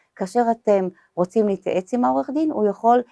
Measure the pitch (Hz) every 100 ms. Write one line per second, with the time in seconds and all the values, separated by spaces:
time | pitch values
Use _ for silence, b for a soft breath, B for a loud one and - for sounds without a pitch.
0 | b - 185 240 233 233 - 202 185 b
1 | b - 180 226 208 196 - 185 185 240
2 | 247 269 269 277 311 214 208 196 226 247
3 | 240